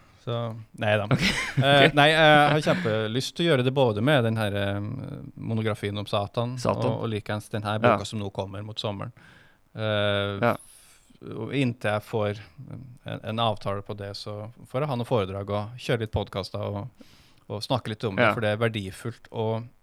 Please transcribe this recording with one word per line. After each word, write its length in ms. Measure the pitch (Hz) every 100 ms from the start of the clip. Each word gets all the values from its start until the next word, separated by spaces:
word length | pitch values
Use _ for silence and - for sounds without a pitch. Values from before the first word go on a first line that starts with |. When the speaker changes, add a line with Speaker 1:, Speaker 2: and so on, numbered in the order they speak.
| - _
Speaker 1:
Så, 320 | - 117 117 113 110 -
nei 180 | 110 107
da. 80 |
Speaker 2:
Ok. 160 | 104 127 160 - - -
Speaker 1:
Eh, 280 | 135 143 135
nei, 140 | 143 147
jeg 400 | 160 156 151 147
har 100 | 151
kjempelyst 760 | 156 180 113 107 107 120 - -
til 100 | 170
å 40 | 139
gjøre 80 |
det 100 | 127
både 280 | 135 123 107
med 220 | 123 147
den 120 | 113 113
her, 180 | 104
eh, 260 | 101 101 101 104 - - - - -
monografien 600 | 107 110 110 104 101 101
om 80 | 98
Satan, 500 | 107 101 - 120 123
Speaker 2:
Satan. 280 | 123 104 120
Speaker 1:
og, 100 | 113
og 80 | 113
likens 380 | 104 - 107 -
den 120 | 110
her 160 | 104 107
boka 200 | 120 101
Speaker 2:
Ja. 40 |
Speaker 1:
som 140 | 98 110
nå 120 | 101
kommer 300 | - 98 98
mot 120 | 107 107
sommeren. 340 | 110 101 113 - - - - _ _
Eh, 640 | 113 110 104 104 101 101 98
Speaker 2:
Ja. 160 | 117 - - - - - _ -
Speaker 1:
og 300 | - 113 110
inntil 380 | 135 127 117 107
jeg 100 | 107
får 360 | - 113 104 104 - - - - 127 120 -
en, 140 | -
en 140 | - 110
avtale 440 | 117 101 104 101
på 140 | 101 101
det, 140 | 98 101
så 340 | 107 104 107 - -
får 140 | 127
jeg 80 | 147
ha 80 | 120
noen 100 | 117
foredrag 420 | 123 95 98 101
og 280 | 104 107 123
kjøre 220 | - 120
litt 120 | 110
podcaster 480 | 113 101 101 87 104
og, 280 | 104 101 123 - - - _ - -
og 140 | 107
snakke 260 | - 123 110
litt 160 | 107
om 120 | 117 98
det, 60 | 117
Speaker 2:
Ja. 80 |
Speaker 1:
for 60 | 104
det 100 | 107
er 60 | 107 117
verdifullt 600 | 110 95 - 117 - -
å 320 | 117 110 113 120 -